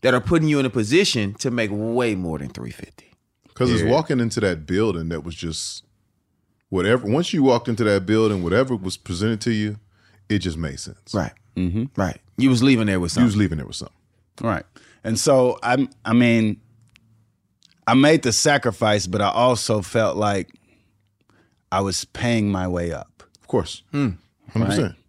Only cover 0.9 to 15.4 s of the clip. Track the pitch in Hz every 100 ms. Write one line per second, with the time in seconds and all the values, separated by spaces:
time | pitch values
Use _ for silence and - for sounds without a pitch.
0.9 | 156 202 123 101 101 135 120 110 104 110
1.9 | 117 123 101 87 78 69 - 60 - -
2.9 | - - _ _ _ _ - 127 117 85
3.9 | 131 160 135 117 - 101 85 76 90 110
4.9 | 85 80 82 78 80 85 78 - - _
5.9 | _ _ _ _ _ _ _ _ 95 92
6.9 | 123 107 127 175 170 135 120 - 110 110
7.9 | 101 92 110 110 101 87 95 131 120 95
8.9 | - - 87 107 110 120 110 104 104 _
9.9 | _ _ _ _ 104 92 80 80 67 -
10.9 | - _ 104 71 - _ - 90 92 131
11.9 | - 92 - _ - 131 123 131 123 107
12.9 | 95 87 80 120 101 98 80 57 - -
13.9 | _ _ _ _ - 117 95 - - -
14.9 | _ - 107 - 135